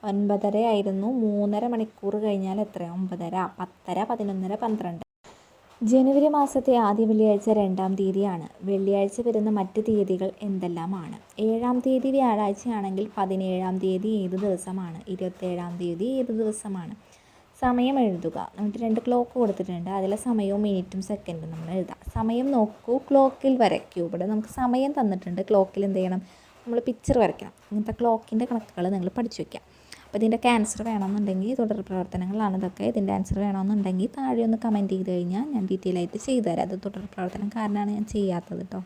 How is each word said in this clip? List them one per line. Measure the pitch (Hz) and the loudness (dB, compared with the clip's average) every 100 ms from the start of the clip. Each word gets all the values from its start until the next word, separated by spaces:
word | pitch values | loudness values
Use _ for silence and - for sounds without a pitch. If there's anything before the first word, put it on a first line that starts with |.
| 208 | -2
ഒൻപതരയായിരുന്നു. | 196 208 202 202 208 233 214 202 190 202 254 | 0 2 2 2 2 2 2 2 0 0 0
മൂന്നര | 220 202 208 208 240 | 0 2 0 0 0
മണിക്കൂർ | 233 220 - 196 208 214 | -2 -4 -6 -4 -2 0
കഴിഞ്ഞാൽ | 202 190 196 208 | 0 -2 -2 -4
എത്ര? | 196 175 175 | -6 -8 -4
ഒമ്പതര, | 185 180 170 180 185 - | -4 -4 -4 -2 -4 -6
പത്തര, | 180 _ - 180 220 | -12 _ -4 -2 -2
പതിനൊന്നര, | 233 202 190 185 214 240 | -2 -2 -2 -4 -2 -2
പന്ത്രണ്ട്. | 214 180 170 - _ - - _ _ _ - 220 | -2 -4 -8 -12 _ -20 -20 _ _ _ -2 4
ജനുവരി | 254 262 277 302 294 | 6 6 6 6 4
മാസത്തെ | 277 277 254 247 214 | 2 2 4 4 6
ആദ്യ | 208 220 | 4 4
വെള്ളിയാഴ്ച | 214 214 202 208 214 | 6 6 4 4 2
രണ്ടാം | 196 185 190 190 | 2 2 0 0
തീയതിയാണ്. | 196 190 202 175 156 - 185 | 2 2 0 -2 -8 -10 -2
വെള്ളിയാഴ്ച | 196 196 196 196 196 240 | 0 2 2 2 0 0
വരുന്ന | 226 214 208 | 2 2 2
മറ്റ് | 190 220 214 | 0 -2 2
തീയതികൾ | 220 196 185 190 - 208 | 2 2 2 -2 -4 -4
എന്തെല്ലാമാണ്? | 190 180 170 170 190 160 - - - 220 | -2 -2 -4 -4 -6 -8 -14 -16 -2 0
ഏഴാം | 226 247 247 262 | 2 2 0 2
തീയതി | 262 262 269 | 2 2 2
വ്യാഴാഴ്ചയാണെങ്കിൽ | 254 214 208 196 240 220 196 190 214 - | 4 2 0 -2 -4 -4 -4 -4 -6 -2
പതിനേഴാം | 190 190 190 185 185 185 | -2 0 0 -2 -2 -2
തീയതി | 190 185 214 220 185 | 0 0 0 -2 -2
ഏത് | 185 208 | -2 -2
ദിവസമാണ്? | 180 185 185 180 160 - | -2 -4 -6 -8 -10 -10
ഇരുപത്തേഴാം | 185 185 185 185 175 175 175 | -6 -6 -6 -6 -6 -6 -6
തീയതി | 175 170 220 269 | -4 -2 -2 -2
ഏത് | 254 220 | -2 0
ദിവസമാണ്? | 220 214 214 190 165 - - - _ _ _ - | -2 -4 -6 -8 -8 -14 -20 -20 _ _ _ -2
സമയം | 254 247 247 269 | 0 2 2 2
എഴുതുക. | 233 175 165 160 - - | 2 0 -4 -6 -10 -4
എന്നിട്ട് | 208 214 233 | -6 -4 -2
രണ്ട് | 220 | 0
ക്ലോക്ക് | - 247 240 262 | 2 0 0 0
കൊടുത്തിട്ടുണ്ട്, | 226 185 185 180 175 196 | 0 0 -4 -6 -4 -2
അതിലെ | 190 208 | -2 -2
സമയവും | 247 226 196 202 208 | 0 0 0 0 0
മിനിറ്റും | 196 180 190 190 | 0 -2 -8 -6
സെക്കൻഡും | 208 - 165 160 | -8 -6 -10 -8
നമ്മൾ | 160 160 185 | -10 -6 -4
എഴുതാം. | 175 - - - | -4 -8 -10 -4
സമയം | 226 233 262 269 | -2 0 2 2
നോക്കൂ, | 214 - - 254 - | 2 0 -2 -2 4
ക്ലോക്കിൽ | 277 269 262 269 262 | 6 6 4 2 4
വരയ്ക്കൂ. | 214 - - - 170 | 4 2 -4 -6 -4
ഇവിടെ | 170 185 | -2 -2
നമുക്ക് | 214 220 - | -2 -4 -2
സമയം | 254 247 269 294 | 0 2 2 2
തന്നിട്ടുണ്ട്, | 226 196 185 175 190 | 0 0 -4 -6 2
ക്ലോക്കിൽ | 208 190 - 196 | 4 4 2 0
എന്ത് | 190 | 0
ചെയ്യണം? | 185 185 185 - - - | 0 -2 -6 -20 -20 -20
നമ്മൾ | - 233 233 | -4 -2 -2
പിക്ചർ | 226 - - | -4 0 4
വരയ്ക്കണം. | 220 - 196 - - | 4 2 -12 -18 -8
ഇങ്ങനത്തെ | 208 214 220 | -4 -4 0
ക്ലോക്കിൻ്റെ | 240 220 220 220 247 | 2 2 0 -2 0
കണക്കുകൾ | 233 220 - 180 196 | -4 -6 -4 -2 0
നിങ്ങൾ | 180 185 | -2 -2
പഠിച്ചു | 233 - | -6 -4
വയ്ക്കാം. | 156 - _ - - - - | -10 -10 _ -20 -20 -20 -8
അപ്പോൾ | 208 | 0
ഇതിൻ്റെയൊക്കെ | 220 233 247 240 | 2 2 4 4
ആൻസർ | 214 - 220 | 2 -2 -4
വേണമെന്നുണ്ടെങ്കിൽ | 214 190 202 202 190 196 262 | -2 -2 0 0 0 -2 -2
തുടർ | 220 214 - | -2 -2 -4
പ്രവർത്തനങ്ങളാണ് | 190 180 - 185 208 214 185 | -4 -4 -4 -4 -2 0 0
ഇതൊക്കെ. | 190 190 208 | -4 -4 -2
ഇതിൻ്റെ | 240 196 196 | 0 0 -2
ആൻസർ | 196 - 202 | -2 0 0
വേണമെന്നുണ്ടെങ്കിൽ | 196 190 208 196 185 220 - | 0 0 0 0 0 -2 -2
താഴെ | 269 240 226 | -2 0 2
ഒന്ന് | 220 226 | 2 0
കമന്റ് | 208 196 190 | 0 0 -2
ചെയ്ത് | 185 | -2
കഴിഞ്ഞാൽ | 180 175 185 285 | -2 -2 -2 -2
ഞാൻ | 262 190 | -2 -2
ഡീറ്റെയിൽ | 190 190 180 | -2 -2 -2
ആയിട്ട് | 175 220 - | -2 -6 -2
ചെയ്തു | 254 208 | 0 0
തരാം. | 170 - | 0 -2
അത് | 190 | -4
തുടർ | 196 196 196 | -8 -10 -12
പ്രവർത്തനം | - 185 190 208 226 | -6 -6 -4 -6 -4
കാരണമാണ് | 214 202 208 208 | -2 -2 -2 -2
ഞാൻ | 214 214 | -4 -2
ചെയ്യാത്തത് | 196 175 - 175 185 | 0 -2 -4 -10 -8
ട്ടോ. | 190 | -10